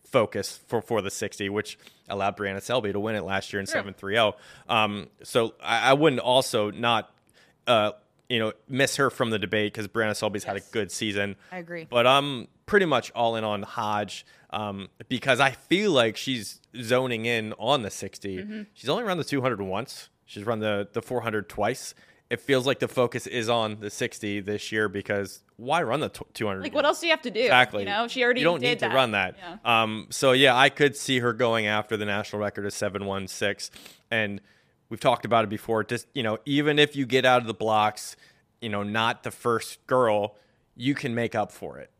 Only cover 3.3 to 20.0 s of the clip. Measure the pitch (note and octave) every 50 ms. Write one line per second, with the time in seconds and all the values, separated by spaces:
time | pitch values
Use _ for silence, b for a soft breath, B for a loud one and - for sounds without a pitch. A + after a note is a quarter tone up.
3.3 | G2 G2 - - - G2+ G2 G2 E4 - G2+ G2+ F#2 - - G2 G2+ A#2 A2+ G#2
4.3 | F#2+ B B B B B B B A#2 A2+ G#2+ G#2 G#2 G2+ E2+ - _ _ - -
5.3 | - B2 A2+ A2 - _ - - A#2 A2+ G#2+ B2+ C3+ C#3+ D3+ D#3+ C3+ A#2+ - A#2+
6.3 | B2 C3+ B2+ - - A#2 G#2 G#2+ G2 F2 A#2 A#2 A#2 A2 G2+ - _ _ _ _
7.3 | b b b b b b _ - B2 A2 G#2 G#2+ - - _ _ _ _ _ _
8.3 | B2+ A#2 A2 A2 - _ _ _ C3+ B2+ C3+ C3 - - C#3 B2+ - - C3 A#2
9.3 | A2 G#2 F#2 F2+ A2 G#2+ G#2 G#2+ - A2+ G#2+ G2 _ A#2+ A2 G#2+ G#2 - - G#2+
10.3 | G2 G#2 - - G2+ G2 - - - A#2 G#2 F2 - - A#2 G#2+ G2 G2+ G2+ G2+
11.3 | G2 _ _ - - F#3 F3 E3 F3 E3+ D#3+ D3+ A#2+ A#2+ A#2 B2 C3+ C#3 C#3 C#3+
12.3 | C#3 A#2+ - - _ _ _ - - G#3 F#3+ E3+ C#3+ A#2+ - - - A2 A#2+ A#2
13.3 | A#2 A2+ A2 G#2+ G#2 G2+ G2+ - - - A2+ G#2+ G#2+ G#2 G#2+ G2 - - - b
14.3 | b b b b - G#2+ G#2+ G#2 G2 G2 G2 - _ _ - _ B2+ A#2+ - C#3
15.3 | B2+ A#2 C#3 C3+ B2 - - _ D#3+ F#3 G#3+ G#3 E3 C3 A#2 A2+ G#2+ - - -
16.3 | C3+ A#2+ G#2 - - - _ _ _ A#2 A#2+ A2 B2 B2+ C3 B2+ A#2+ A2 A2 A#2+
17.3 | A#2+ A2+ G#2+ A2 A2 - G#2 A#2 C#3+ C#3+ A2 F#2+ - - - G2 - - - G2
18.3 | G2 F#2 F#2+ G#3 G#3+ G#3+ G#3 _ _ - - B2 D3+ G#3+ B3 G#3 F3+ E3+ D3+ -
19.3 | C#3+ C3+ B2 C3 A#2+ G2+ G2+ F#2 F#2 G2+ B2 - - -